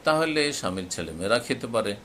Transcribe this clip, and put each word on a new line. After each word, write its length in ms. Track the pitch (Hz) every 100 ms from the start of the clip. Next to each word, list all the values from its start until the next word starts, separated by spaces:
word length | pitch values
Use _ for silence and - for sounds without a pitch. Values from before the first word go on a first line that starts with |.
তাহলে 500 | - 156 160 151 147
স্বামীর 320 | 139 104 92 92
ছেলেমেয়েরা 500 | 90 82 80 95 120
খেতে 280 | 117 120 123
পারে। 280 | 117 104 101